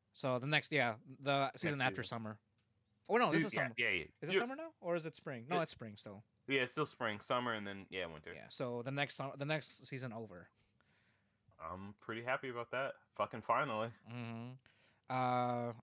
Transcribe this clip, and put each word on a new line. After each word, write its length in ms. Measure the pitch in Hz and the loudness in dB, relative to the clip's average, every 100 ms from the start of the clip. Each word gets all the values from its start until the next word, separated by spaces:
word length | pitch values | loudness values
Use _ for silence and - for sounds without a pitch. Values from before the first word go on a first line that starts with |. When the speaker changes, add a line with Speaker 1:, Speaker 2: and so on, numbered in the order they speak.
| _ | _
Speaker 1:
so 240 | - 131 127 | -4 0 0
the 80 | 139 | 4
next, 240 | 151 - | 2 4
yeah, 240 | 143 120 113 139 131 | 4 4 2 -8 -4
the 300 | 135 139 135 - | 2 4 4 0
season 220 | 165 139 | 0 4
Speaker 2:
Next 100 | 131 | 2
Speaker 1:
after 140 | 127 | 2
Speaker 2:
season. 120 | 113 117 | -4 -4
Speaker 1:
summer. 220 | 110 107 _ _ _ _ _ _ - | -6 -8 _ _ _ _ _ _ 2
Oh, 80 | 226 | 4
no, 160 | 208 | 6
this 60 | 160 | 6
Speaker 2:
Dude, 40 | 113 | 4
Speaker 1:
is 60 | |
Speaker 2:
yeah, 80 | - | 0
Speaker 1:
summer. 100 | 85 117 | -2 2
Speaker 2:
yeah, 100 | 117 | 2
yeah. 140 | 90 - - | 2 0 -8
Speaker 1:
Is 60 | 147 | 2
it 40 | |
Speaker 2:
You 40 | 190 | 4
Speaker 1:
summer 160 | 240 277 | 4 -2
now, 120 | 330 - | -8 -6
or 140 | 180 | -2
is 120 | 170 156 | -2 -2
it 100 | - | -8
spring? 280 | 160 123 123 | -8 -8 0
No, 80 | 180 | 0
Speaker 2:
It 40 | |
Speaker 1:
it's 80 | 160 | 0
spring 220 | - 113 104 | -4 -10 -12
still. 260 | 107 101 - _ - | -12 -14 -18 _ 0
Speaker 2:
Yeah, 140 | 135 | 2
it's 100 | 123 | 2
still 140 | 156 143 | 0 -2
spring, 320 | - 117 104 | 0 -2 -2
summer, 320 | - 123 123 | 0 2 2
and 140 | 110 101 | -2 -4
then, 200 | 98 92 | -8 -6
yeah, 160 | 92 85 | -4 -4
winter. 240 | 78 85 | -6 -12
Speaker 1:
Yeah, 140 | 78 53 | -12 -10
so 340 | - 123 120 | -4 -2 -2
the 60 | 131 | -2
next 240 | 139 143 - | 0 0 -2
su-, 160 | 139 143 | -6 -4
the 80 | |
next 420 | 143 156 - - 139 | 0 0 -2 -10 -8
season 260 | 131 127 | -6 -6
over. 360 | 110 107 90 85 _ _ _ _ _ _ _ _ _ _ - | -6 -8 -12 -16 _ _ _ _ _ _ _ _ _ _ -10
Speaker 2:
I'm 340 | 80 92 101 104 | -6 -6 -8 -12
pretty 220 | - 113 | -8 -4
happy 240 | 120 139 131 | 0 0 -2
about 240 | 120 117 | -6 -4
that. 220 | 123 135 - _ - | -2 -2 -6 _ -2
Fucking 260 | 104 117 | -2 -2
finally. 460 | - 120 147 110 117 - 110 | 2 4 4 0 -2 -4 -12
Speaker 1:
Mm-hmm. 380 | 120 117 113 120 131 _ _ _ _ - | -8 -6 -6 -10 -12 _ _ _ _ -4
Uh, 640 | 127 127 123 123 120 120 113 | 2 4 4 2 2 -2 -6